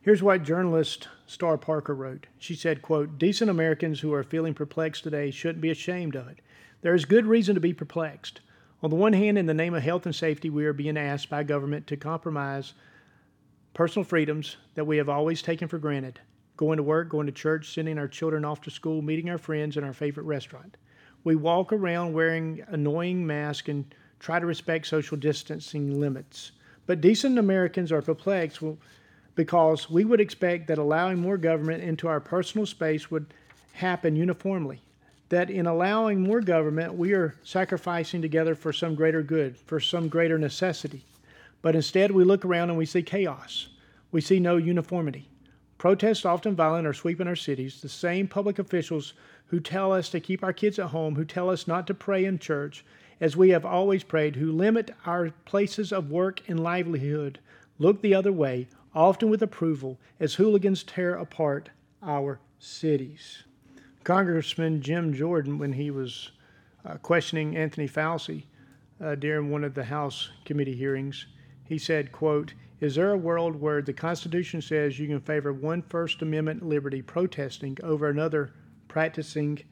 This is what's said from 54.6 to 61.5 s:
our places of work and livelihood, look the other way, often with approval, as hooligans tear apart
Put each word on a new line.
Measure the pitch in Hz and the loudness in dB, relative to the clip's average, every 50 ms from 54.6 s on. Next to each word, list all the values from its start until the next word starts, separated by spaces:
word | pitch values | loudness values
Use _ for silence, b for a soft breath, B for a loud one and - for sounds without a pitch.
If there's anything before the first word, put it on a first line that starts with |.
| 185 214 226 233 226 226 - _ - | 4 4 4 2 0 -2 -10 _ -6
our | 170 170 175 175 165 156 _ _ | -4 -2 -2 -2 -2 -4 _ _
places | - - 202 202 196 - - 214 170 208 | -2 0 0 0 0 -2 -4 -4 -2 -2
of | 190 160 143 | -4 -4 -2
work | 147 175 185 190 190 - - - | 0 0 0 0 -2 -6 -8 -4
and | 180 165 | -4 -2
livelihood, | 165 170 175 180 175 170 165 143 135 143 147 151 147 139 135 - b b b b b b b _ | 0 0 0 -2 -2 -2 -2 -2 -2 -2 -2 -2 -4 -6 -8 -12 b b b b b b b _
look | 147 180 208 196 - | 4 4 4 4 4
the | 208 196 | 4 4
other | 190 190 202 190 | 4 4 2 2
way, | 170 147 135 127 127 123 - b b b b b | 2 2 2 0 -2 -6 -8 b b b b b
often | 160 160 185 190 - 226 220 | 6 6 6 6 6 4 4
with | 214 208 | 4 4
approval, | 220 208 - - 170 165 156 135 131 131 131 - b b b b | 2 -2 -2 -2 -2 0 0 -2 -4 -10 -10 -12 b b b b
as | 165 151 - | -4 -2 2
hooligans | - 190 220 214 202 185 202 190 - - | 4 4 6 6 4 4 4 0 0 -2
tear | - - - 180 175 180 | -8 -6 -4 -2 -2 -2
apart | 175 170 156 - - 160 147 | -4 -6 -10 -4 -2 0 0